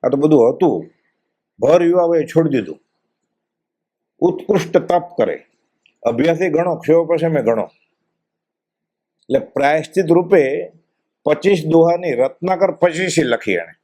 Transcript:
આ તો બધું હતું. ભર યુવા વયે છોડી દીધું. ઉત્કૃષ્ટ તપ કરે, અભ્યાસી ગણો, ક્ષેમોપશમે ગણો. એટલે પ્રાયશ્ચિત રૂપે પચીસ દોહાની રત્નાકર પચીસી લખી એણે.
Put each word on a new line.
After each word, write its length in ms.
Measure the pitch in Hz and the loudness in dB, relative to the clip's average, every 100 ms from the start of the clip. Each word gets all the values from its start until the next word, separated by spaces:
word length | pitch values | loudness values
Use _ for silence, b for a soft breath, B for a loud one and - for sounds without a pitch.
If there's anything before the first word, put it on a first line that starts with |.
આ 60 | 123 | -2
તો 80 | 139 | 0
બધું 360 | 151 151 117 | 2 4 2
હતું. 360 | 123 170 92 - _ _ _ _ _ _ _ | 2 -2 -2 -8 _ _ _ _ _ _ _
ભર 240 | 131 170 | 2 4
યુવા 220 | 170 175 170 | 4 2 2
વયે 200 | 170 165 | 0 -2
છોડી 240 | 160 160 | 0 0
દીધું. 300 | 135 95 78 _ _ _ _ _ _ _ _ _ _ _ _ _ _ | -2 -4 -14 _ _ _ _ _ _ _ _ _ _ _ _ _ _
ઉત્કૃષ્ટ 580 | 185 190 - 202 165 175 | -2 -2 -2 -2 0 -2
તપ 260 | - - - - | 0 -2 -2 -4
કરે, 280 | 190 - _ _ _ _ _ _ | -4 -4 _ _ _ _ _ _
અભ્યાસી 460 | 117 120 156 165 185 | -6 0 0 0 0
ગણો, 260 | 156 180 165 | 0 -2 -4
ક્ષેમોપશમે 680 | - 165 160 165 165 156 | 2 2 2 -2 0 -2
ગણો. 220 | 113 113 | -2 -4
એટલે 1800 | 87 _ _ _ _ _ _ _ _ _ _ _ _ _ _ _ _ 131 | -8 _ _ _ _ _ _ _ _ _ _ _ _ _ _ _ _ -4
પ્રાયશ્ચિત 640 | - - 139 156 156 - 170 | -4 -2 0 0 -2 -4 2
રૂપે 600 | 170 165 190 135 - - _ _ _ _ _ - | 2 4 2 2 -2 -8 _ _ _ _ _ -4
પચીસ 400 | 156 190 190 156 | 0 0 0 2
દોહાની 460 | 165 165 175 175 | 2 4 0 -4
રત્નાકર 600 | 120 131 - 180 185 190 | -2 -2 -2 -6 -2 -2
પચીસી 520 | 160 180 160 185 165 | 0 -2 0 -4 -2
લખી 280 | 135 117 - | 0 -2 -2
એણે. 220 | 90 82 - | -4 -6 -18